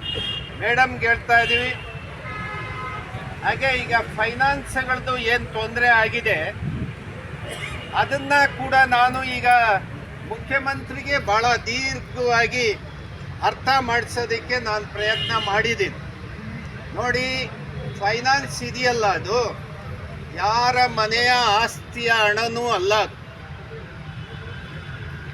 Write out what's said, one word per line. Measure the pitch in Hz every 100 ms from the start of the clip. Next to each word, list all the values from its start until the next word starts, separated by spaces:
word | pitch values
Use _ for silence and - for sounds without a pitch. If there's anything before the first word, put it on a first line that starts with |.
| - - - - - -
ಮೇಡಮ್ಗೆ | 214 240 254 247 233
ಹೇಳ್ತಾ | 226 - 233
ಇದೀವಿ. | 233 240 247 247 - - - - - 466 - 440 - - - 453 - - - -
ಹಾಗೆ | 190 226 262 254
ಈಗ | 247 233 - -
ಫೈನಾನ್ಸ್‌ಗಳದ್ದು | 226 240 269 277 - 262 254 254 254 247
ಏನ್ | 226 240 233
ತೊಂದರೆ | 220 220 233 240
ಆಗಿದೆ | 226 220 233 220 165 170 214 - - - - - - - - - - - - -
ಅದನ್ನ | 175 233 277 277 285 277 -
ಕೂಡ | 262
ನಾನು | 269 262 247 247 254
ಈಗ | 262 247 247 247 226 190 - - - - -
ಮುಖ್ಯಮಂತ್ರಿಗೆ | 233 - 269 262 269 247 254 277 285
ಬಹಳ | 208 214 247 226 220
ದೀರ್ಘವಾಗಿ | 247 269 254 - 254 247 233 233 247 233 190 - - - - - -
ಅರ್ಥ | 190 214 254 269
ಮಾಡಿಸೋದಕ್ಕೆ | 240 233 220 240 233 226 - 247
ನಾನು | 233 214 202
ಪ್ರಯತ್ನ | 196 214 220 226 226
ಮಾಡಿದ್ದೀನಿ. | 208 202 226 214 175 - - - - - - - - - -
ನೋಡಿ, | 190 247 247 254 262 247 - - - - -
ಫೈನಾನ್ಸ್ | 202 226 254 277 269 -
ಇದೆಯಲ್ಲ, | 240 233 247 240 208
ಅದು | 165 180 240 214 147 - - - - - - - 170
ಯಾರ | 196 233 247 247 247
ಮನೆಯ | 220 214 226 247
ಆಸ್ತಿಯ | 247 226 208 226 - - 240 233
ಹಣನೂ | 233 208 214 233 233 240
ಅಲ್ಲ. | 208 190
ಅದು | 214 180 - - - - - - - - - - - - - - - - - - - - - -